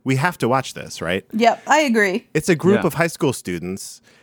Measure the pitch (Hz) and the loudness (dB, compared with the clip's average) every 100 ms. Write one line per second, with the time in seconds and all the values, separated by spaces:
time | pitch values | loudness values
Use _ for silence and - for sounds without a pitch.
0 | 127 131 170 170 117 131 - - - - | -2 0 0 0 0 0 -2 -10 -12 -8
1 | 80 92 - 220 233 220 - 294 294 226 | -4 -4 -4 0 2 2 0 2 2 2
2 | 202 190 - - - 160 175 202 175 143 | 2 0 -4 -4 0 2 4 2 2 0
3 | 165 - 147 117 - 87 87 95 - - | -2 0 -2 -2 -6 -6 -6 -8 -12 -18
4 | _ _ | _ _